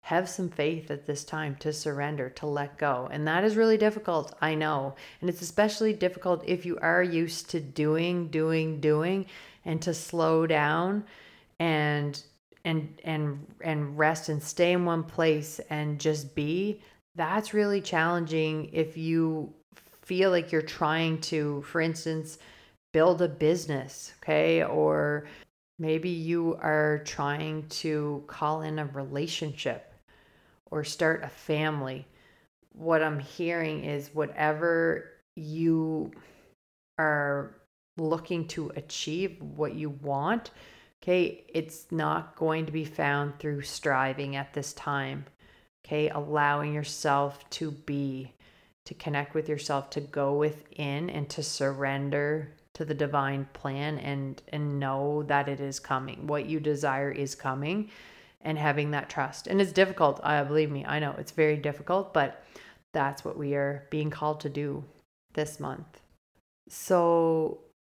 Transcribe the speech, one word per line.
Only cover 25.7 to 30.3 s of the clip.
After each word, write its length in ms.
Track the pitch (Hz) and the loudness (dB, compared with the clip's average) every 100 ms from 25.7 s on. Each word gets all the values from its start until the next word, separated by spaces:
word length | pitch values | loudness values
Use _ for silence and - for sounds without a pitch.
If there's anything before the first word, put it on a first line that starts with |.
| - | -8
maybe 300 | 160 160 180 | -2 0 0
you 500 | 170 160 170 165 165 | -4 0 2 2 0
are 420 | 160 156 151 151 | 2 4 4 2
trying 640 | 151 - 143 147 156 156 156 | -2 -4 -2 -2 -4 -6 -8
to 560 | - 160 151 147 143 147 | -6 -2 -2 -2 -4 -8
call 360 | - 151 160 | -4 -2 -2
in 180 | 156 156 | -4 -4
a 60 | 147 | -6
relationship 1040 | 139 135 139 147 - 156 135 131 117 - - _ _ _ | -6 -6 -4 -4 -4 -6 -4 -4 -4 -10 -20 _ _ _